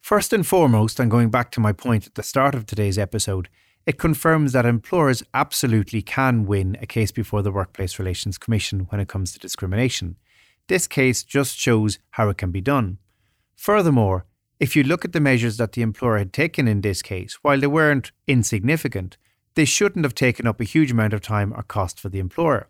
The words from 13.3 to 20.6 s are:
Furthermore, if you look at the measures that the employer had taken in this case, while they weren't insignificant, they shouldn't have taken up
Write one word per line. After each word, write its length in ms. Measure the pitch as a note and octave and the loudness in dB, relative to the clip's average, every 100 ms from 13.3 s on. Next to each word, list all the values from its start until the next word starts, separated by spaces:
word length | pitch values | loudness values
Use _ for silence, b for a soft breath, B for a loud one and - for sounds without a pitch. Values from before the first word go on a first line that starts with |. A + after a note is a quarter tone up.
| _ _ _ | _ _ _
Furthermore, 680 | - G#3 F3 C3+ G#2 F#2 - _ _ _ | 0 2 4 4 2 0 -4 _ _ _
if 180 | C#3 D#3 | -2 2
you 60 | |
look 240 | C3+ E3+ - | 2 0 -2
at 60 | |
the 80 | E3+ | 0
measures 360 | C#3+ B2+ A#2 A2 | 2 2 0 -2
that 160 | A2 | -4
the 80 | - | -2
employer 380 | A2+ G2+ B2 G#2+ | -4 -2 -2 0
had 160 | G2 | -2
taken 340 | - D#3+ - B2+ | -2 -4 0 0
in 140 | G#2 | 0
this 180 | G2+ F#2 | -2 -4
case, 380 | - F#2+ F#2 - | -8 -10 -10 -4
while 180 | D3 C#3 | 0 2
they 80 | C#3+ | 2
weren't 460 | D3+ D#3 C#3 - _ - | 2 2 2 -2 _ 0
insignificant, 920 | C3 A2 G#2+ A2 D#3 D3+ G2+ F#2 - _ _ _ | 0 2 -2 0 -2 -2 -6 -10 -14 _ _ _
they 100 | - | 0
shouldn't 400 | D3 - G3+ G3 | 0 2 0 0
have 100 | D3 | -4
taken 320 | - C3 A#2 A#2 | 0 0 2 -2
up 140 | G#2+ | -2